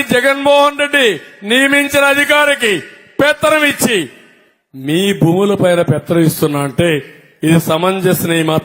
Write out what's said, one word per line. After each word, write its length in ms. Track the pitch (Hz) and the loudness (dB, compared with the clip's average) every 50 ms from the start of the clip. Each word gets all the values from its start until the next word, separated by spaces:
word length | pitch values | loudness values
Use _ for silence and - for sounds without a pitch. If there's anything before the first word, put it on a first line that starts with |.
| 277 - | 0 0
జగన్మోహన్ 680 | 247 247 247 277 277 277 277 285 285 285 285 294 285 285 | 0 0 2 0 0 0 2 2 4 4 4 2 0 -2
రెడ్డి 240 | 285 285 294 285 262 226 180 135 - - - - 196 202 | -4 -2 0 0 2 0 0 -4 -8 -16 -20 -12 -6 -2
నియమించిన 540 | 233 262 269 269 277 285 285 285 285 285 277 277 277 | 0 0 2 2 2 0 0 0 0 2 2 2 2
అధికారికి 580 | 285 285 - 294 294 294 294 277 277 240 220 196 151 - - - - - - _ - | 0 0 2 2 2 2 2 0 0 -2 -2 -2 -4 -6 -10 -18 -20 -20 -10 _ -2
పెత్తనం 440 | 269 294 294 - - 302 311 311 302 | 0 0 0 0 0 0 0 2 0
ఇచ్చి 340 | 285 254 - - - 233 185 151 113 - - - _ _ _ _ _ _ _ _ _ - | 0 0 -2 -2 -2 0 -2 -4 -6 -12 -20 -20 _ _ _ _ _ _ _ _ _ -18
మీ 260 | 131 135 143 156 175 196 202 196 160 | -10 -6 -4 -2 0 0 0 0 2
భూముల 320 | 156 165 170 185 202 202 202 | 2 2 2 2 0 0 0
పైన 260 | 190 196 180 175 170 | 0 0 2 2 2
పెత్తనం 420 | 170 - 156 147 - - 175 170 165 156 | 0 0 -2 -2 -4 -2 0 0 2 0
ఇస్తున్నా 320 | 160 - 160 151 147 143 | 0 0 -2 -2 -2 -4
అంటే 260 | 143 139 123 - 170 170 156 143 - - - - - _ _ _ | -6 -4 -2 -2 0 0 0 -2 -6 -10 -18 -20 -20 _ _ _
ఇది 160 | - 156 165 165 | 0 0 2 2
సమంజసమే 800 | - 156 160 160 175 185 190 190 175 185 180 143 - 170 165 165 | 0 0 -2 0 0 -2 0 0 0 0 0 0 -2 -2 -2 -2
మా 140 | 160 156 160 156 | 0 0 -2 -2